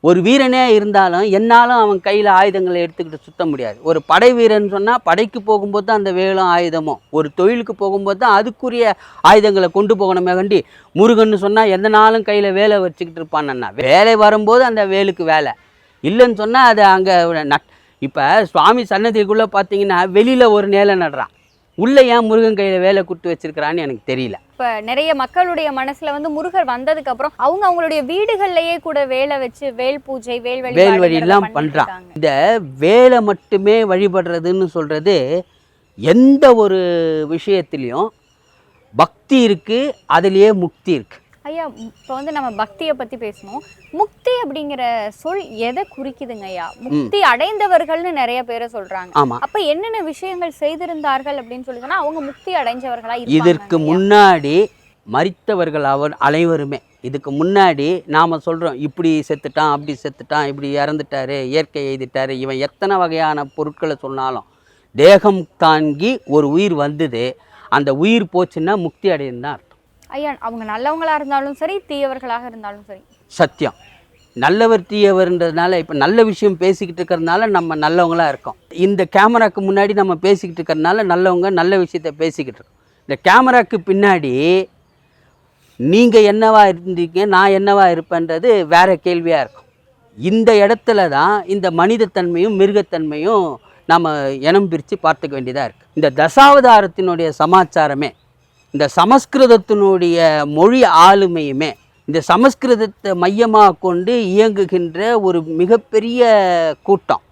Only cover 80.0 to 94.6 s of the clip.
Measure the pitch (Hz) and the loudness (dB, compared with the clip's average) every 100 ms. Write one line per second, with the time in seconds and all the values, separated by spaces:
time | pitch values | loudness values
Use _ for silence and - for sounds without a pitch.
80 | 190 165 185 196 180 165 160 156 165 214 | -2 -2 0 0 -2 -10 -6 -2 0 0
81 | 196 175 185 180 190 180 175 196 175 175 | 0 0 0 0 -2 0 0 0 -2 -6
82 | 156 147 160 - 131 110 _ _ _ _ | -8 -4 -6 -4 -10 -12 _ _ _ _
83 | - 139 185 214 262 247 202 208 175 190 | -10 -2 4 4 6 2 2 -4 -2 2
84 | 202 180 143 127 160 185 185 _ _ _ | 2 2 0 -2 0 0 -2 _ _ _
85 | _ _ _ _ _ _ _ - 131 196 | _ _ _ _ _ _ _ -6 0 4
86 | 240 220 208 214 220 220 202 170 180 175 | 6 6 4 4 4 6 4 2 -6 -4
87 | 170 175 415 185 196 196 202 202 190 170 | -4 -2 2 2 4 2 2 4 4 2
88 | 160 170 165 165 240 214 156 170 185 175 | -4 -6 -4 -2 2 2 4 4 4 2
89 | 180 170 170 156 123 - _ _ _ _ | 0 -2 0 -2 -2 -10 _ _ _ _
90 | _ - 175 220 220 214 202 226 - 214 | _ -8 -2 2 4 4 4 2 0 0
91 | 175 139 170 208 180 202 185 165 185 226 | 0 0 0 0 -2 -2 -2 0 0 2
92 | 208 - 175 175 208 196 196 208 196 165 | -2 -2 -2 0 -2 2 2 0 -2 -6
93 | 156 151 175 214 170 131 _ _ - 170 | -6 -4 0 0 -2 -8 _ _ 0 0
94 | 165 151 139 135 143 190 | 0 -2 -4 -2 0 0